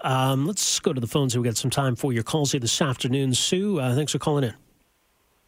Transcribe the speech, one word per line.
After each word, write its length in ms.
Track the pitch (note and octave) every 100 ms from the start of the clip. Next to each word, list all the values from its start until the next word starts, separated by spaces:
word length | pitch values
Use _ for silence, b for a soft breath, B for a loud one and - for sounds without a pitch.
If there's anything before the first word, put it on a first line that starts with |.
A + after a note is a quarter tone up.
Um, 440 | C3 C3 C3 C3+ D3
let's 320 | G#3 - -
go 140 | -
to 60 | C3+
the 60 | A2+
phones. 320 | D#3 C3+ A#2+
We've 60 |
got 140 | A#2+ A2
some 120 | C3
time 260 | A#2+ C3+ A#2+
for 160 | D3
your 120 | A#2
calls 280 | A2 D#3+ C#3+
here 80 | D3
this 220 | A#2 -
afternoon. 540 | D#3 B2+ C3 C3+ C3+ B2
Sue, 440 | - F#3 G3+ F#3
uh, 140 | B2+
thanks 180 | B2 D3+
for 60 | C#3
calling 280 | - D3 B2+
in. 100 | - _ _ _ _ _ _ _ _